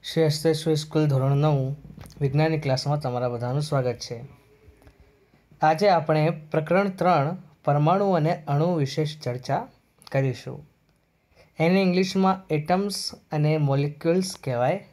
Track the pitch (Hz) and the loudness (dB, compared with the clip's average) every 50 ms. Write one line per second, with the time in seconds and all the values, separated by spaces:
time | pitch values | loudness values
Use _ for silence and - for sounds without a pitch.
0 | _ - - 165 160 151 147 - - 165 156 156 - 165 156 151 151 - - 160 | _ -4 0 2 2 2 2 0 0 0 0 0 0 0 0 0 -2 -2 0 0
1 | 156 147 139 131 131 135 143 139 147 156 151 139 131 131 143 - - - - - | 2 2 2 2 2 2 2 2 2 2 2 2 0 -2 -6 -8 -12 -20 -20 -20
2 | - - - - 147 139 131 147 156 160 160 156 156 139 127 127 - 139 147 147 | -20 -20 -8 -4 -4 0 2 2 2 2 0 -2 0 -2 -2 -2 0 -2 -2 -2
3 | 147 131 123 120 123 123 120 117 120 123 127 143 147 151 151 139 127 123 120 117 | -2 -2 -2 -2 -2 -2 -4 -4 -4 -4 -2 -4 -4 -2 -2 0 0 0 -4 -4
4 | - - 120 113 123 139 - - _ _ _ _ _ - - _ - - - _ | -8 -12 -12 -14 -14 -18 -20 -20 _ _ _ _ _ -20 -20 _ -20 -20 -20 _
5 | - _ _ _ _ _ _ _ _ _ - _ - 156 160 156 202 202 185 165 | -20 _ _ _ _ _ _ _ _ _ -6 _ 2 2 2 4 4 4 4 4
6 | 147 156 156 156 151 160 160 - - - - 156 156 - 175 190 202 196 190 - | 2 2 2 2 2 0 0 -4 -10 -4 -4 -4 0 2 0 2 2 0 -2 0
7 | 170 165 170 151 135 151 180 185 - - _ _ _ - 143 147 147 156 180 196 | 2 2 4 2 2 0 -4 -8 -12 -20 _ _ _ 0 2 2 4 2 2 2
8 | 202 196 185 170 147 160 - - - - 143 143 156 175 180 160 143 135 - - | 2 2 2 2 2 0 -2 -2 -4 -2 0 0 2 0 0 0 -2 -2 -2 -4
9 | 156 147 - - - 123 123 123 - - 139 175 240 269 _ _ _ _ _ _ | -4 -4 -4 -8 -8 -8 -8 -8 -4 -4 -4 -4 -4 -8 _ _ _ _ _ _
10 | _ - - 139 135 131 123 - - 135 127 - - _ _ _ _ _ _ _ | _ -6 -2 -2 -2 -2 -4 -6 -10 -14 -14 -14 -16 _ _ _ _ _ _ _
11 | _ _ _ _ _ _ _ _ - _ _ - 160 170 185 196 196 185 180 180 | _ _ _ _ _ _ _ _ -20 _ _ 0 2 2 4 4 2 2 2 2
12 | 190 185 - 196 190 190 190 185 - - 156 151 151 - 180 185 202 202 196 - | 0 0 0 2 2 2 2 0 -2 -4 -4 -4 0 0 0 0 0 -4 -6 -6
13 | - - - - _ _ - 156 151 151 156 160 147 139 139 139 143 147 147 - | -8 -10 -12 -14 _ _ -2 0 2 2 2 2 2 2 2 2 0 -2 -6 -4
14 | - 165 170 185 185 185 - - - 139 127 120 123 131 170 202 196 - | -2 0 0 0 0 -2 -6 -10 -6 -4 -2 0 0 0 0 -2 -6 -14